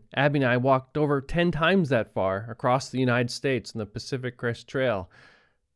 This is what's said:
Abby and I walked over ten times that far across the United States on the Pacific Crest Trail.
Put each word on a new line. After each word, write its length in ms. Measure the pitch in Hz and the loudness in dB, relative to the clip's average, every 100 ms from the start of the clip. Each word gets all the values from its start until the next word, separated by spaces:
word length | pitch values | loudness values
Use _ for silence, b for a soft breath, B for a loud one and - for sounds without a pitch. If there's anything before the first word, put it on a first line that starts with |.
| - | -6
Abby 260 | - 143 143 | 0 2 2
and 60 | 127 | 2
I 100 | 123 | 2
walked 400 | 135 131 127 151 | 2 2 0 -2
over 240 | 151 139 | 0 0
ten 300 | 135 170 175 | -2 0 0
times 380 | 156 165 196 143 | 2 2 2 2
that 240 | 123 107 | 0 0
far 340 | - 95 95 117 | -2 0 -2 -6
across 400 | 110 127 123 - | -4 0 0 0
the 80 | 127 | 0
United 320 | 127 120 120 | 2 2 0
States 440 | - 139 127 - | -2 -2 -2 -4
on 40 | 113 | -8
the 80 | 104 | -8
Pacific 500 | - - 131 123 - | -10 -8 -6 -8 -6
Crest 320 | 123 117 - | -6 -6 -6
Trail. 420 | 139 131 101 85 b b b b b _ | -2 0 -2 -6 b b b b b _